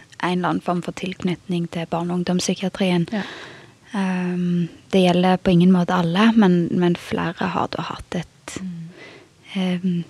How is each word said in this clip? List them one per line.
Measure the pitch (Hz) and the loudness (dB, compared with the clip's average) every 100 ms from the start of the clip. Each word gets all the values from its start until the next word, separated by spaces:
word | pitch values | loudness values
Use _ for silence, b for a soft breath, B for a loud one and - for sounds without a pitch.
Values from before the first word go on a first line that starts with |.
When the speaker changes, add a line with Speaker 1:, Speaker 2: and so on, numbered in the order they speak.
| - - | -16 -8
Speaker 1:
en | 165 180 | -4 -2
eller | 175 | -2
annen | 170 | -2
form | - 175 | -2 -4
for | 170 | -6
tilknytning | 165 185 185 185 170 - 175 170 | -8 -10 -6 -4 -4 -4 -4 -4
til | 175 165 | -6 -6
barne- | 170 175 | -4 -4
og | 180 | -4
ungdomspsykiatrien. | 175 180 - 185 185 - 190 180 170 | -2 -2 -2 -2 -4 -2 0 0 0
Speaker 2:
Ja. | 214 B B B B B B _ | -4 B B B B B B _
Speaker 1:
Ehm, | 208 190 185 180 180 175 175 170 - - | -4 -2 -2 -2 -2 -2 0 -2 -8 -2
det | 196 | 2
gjelder | 180 175 180 185 | 4 4 4 2
på | - | 4
ingen | 180 180 | 6 6
måte | 185 175 | 6 4
alle, | 185 170 175 220 | 0 0 4 4
men, | 226 196 180 170 | 6 6 4 2
men | - 175 | 2 2
flere | 175 - - 170 170 190 | 0 -4 -4 -4 -4 -4
har | 175 - | -2 -4
da | - | -4
hatt | 170 - - | -8 -10 -10
et, | 185 - _ - - | -10 -10 _ -16 -12
Speaker 2:
Mm. | 190 170 165 180 B B B _ - | -10 -10 -14 -16 B B B _ -10
Speaker 1:
ehm, | 196 185 180 185 175 165 | -4 -2 -2 -2 -2 -4